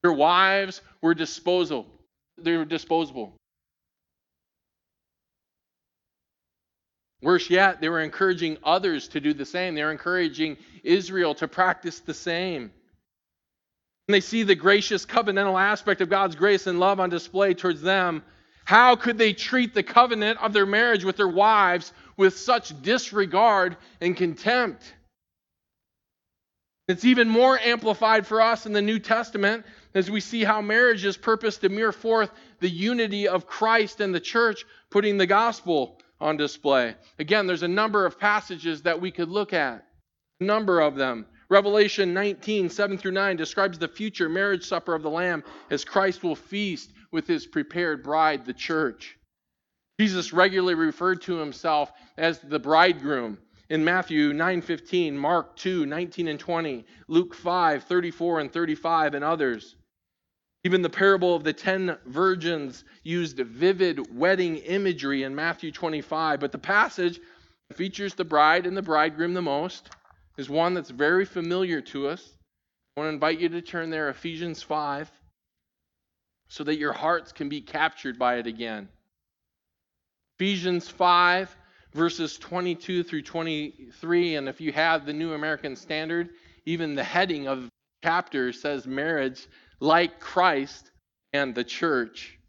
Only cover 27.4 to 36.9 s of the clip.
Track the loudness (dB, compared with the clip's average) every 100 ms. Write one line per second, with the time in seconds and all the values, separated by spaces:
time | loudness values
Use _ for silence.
27.4 | 6 6 2 0 0 2 4 4 4 4
28.4 | 4 2 0 0 0 -2 0 0 0 0
29.4 | 0 0 -8 -20 _ -2 0 -2 -4 -2
30.4 | 2 2 2 4 4 4 0 -2 0 0
31.4 | 0 0 -2 0 -2 -2 0 2 0 -4
32.4 | -20 _ -4 -2 -2 0 -2 0 0 0
33.4 | -4 -2 2 4 2 -2 -2 -2 -2 0
34.4 | 2 0 -12 -20 _ 2 2 2 4 4
35.4 | 2 -2 -2 0 0 -8 _ _ -4 -2
36.4 | -2 -2 2 2 2